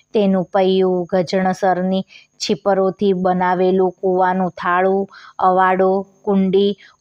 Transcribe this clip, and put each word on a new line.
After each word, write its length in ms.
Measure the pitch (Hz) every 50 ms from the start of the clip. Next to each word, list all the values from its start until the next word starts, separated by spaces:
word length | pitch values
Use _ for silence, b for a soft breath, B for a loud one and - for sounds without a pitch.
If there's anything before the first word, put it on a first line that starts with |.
| B B
તેનું 360 | - 226 202 190 190 190 175 - -
પૈયું, 500 | 202 190 185 190 190 185 185 185 180 175 160
ગજણસરની 960 | - 185 175 165 - 190 185 190 185 - - 190 180 180 185 185 190 190 190 B B B B B B -
છીપરોથી 720 | - - 214 - - 202 196 190 190 190 180 - 208 196 190
બનાવેલું 800 | 180 185 185 180 180 180 180 185 180 185 185 190 190 185 185 180 _
કૂવાનું 580 | - 190 185 185 185 180 185 190 185 175 -
થાળું, 480 | - - 185 175 180 185 190 190 196 196 190 B B B B B B
અવાડો, 520 | - 185 185 185 185 185 185 185 190 190 190 196 190 - _ _ -
કુંડી, 500 | 214 196 196 190 190 175 196 202 202 202 b b b b b